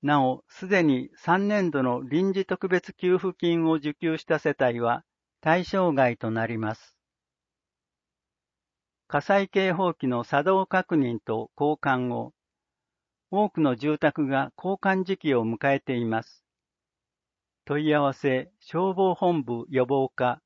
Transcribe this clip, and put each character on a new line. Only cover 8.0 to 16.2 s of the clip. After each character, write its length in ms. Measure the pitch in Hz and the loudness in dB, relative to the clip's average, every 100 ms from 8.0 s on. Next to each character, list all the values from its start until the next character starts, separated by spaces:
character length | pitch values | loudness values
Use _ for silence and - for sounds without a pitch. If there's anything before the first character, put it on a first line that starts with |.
| _ _ _ _ _ _ _ _ _ _ _ | _ _ _ _ _ _ _ _ _ _ _
火 140 | 147 | -4
災 280 | - 202 196 | 2 2 2
警 240 | 196 190 | 0 0
報 220 | 175 185 | 0 -2
器 140 | 160 135 | -2 -2
の 160 | 123 | -2
作 200 | 117 143 | 0 0
動 220 | 151 190 190 | 2 0 2
確 300 | 190 185 165 | -2 0 0
認 220 | 127 117 | 0 -4
と 260 | - 113 110 - | -4 -6 -6 -4
交 180 | 143 | -2
換 400 | 151 143 127 127 | 0 0 0 -2
を。 180 | 120 113 _ _ _ _ _ _ _ _ _ _ | -6 -8 _ _ _ _ _ _ _ _ _ _
多 200 | 190 208 | -2 -2
く 100 | - | 2
の 160 | 151 120 | 0 0
住 220 | 143 151 | -2 0
宅 280 | 156 - 143 | 0 0 -2
が 260 | 135 139 - | -2 -4 -6
交 180 | 180 | -6
換 300 | 190 196 190 | -2 0 0
時 140 | 180 190 | -2 -4
期 160 | 156 | 0
を 100 | 131 | 0
迎 280 | 113 113 139 | 0 -2 0
え 80 | 139 | -2
て 140 | - | -2
い 100 | 127 | -4
ま 180 | 117 110 | -2 -4